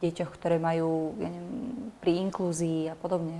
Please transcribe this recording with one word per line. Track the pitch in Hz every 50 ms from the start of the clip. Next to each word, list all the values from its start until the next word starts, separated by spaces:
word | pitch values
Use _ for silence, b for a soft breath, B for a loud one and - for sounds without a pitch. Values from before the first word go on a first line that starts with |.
| -
deťoch, | 170 165 - 180 147 -
ktoré | - - 175 170 165
majú, | 165 165 165 165 165 165 160 160 160 156 -
ja | 214 185 175 175
neviem, | 175 175 175 - - - - - - - 226 - - -
pri | 185 170 175
inklúzii | 190 196 185 - 190 180 165 156 170 165 160 160 156 160 160
a |
podobne, | - - 175 185 175 170 160 160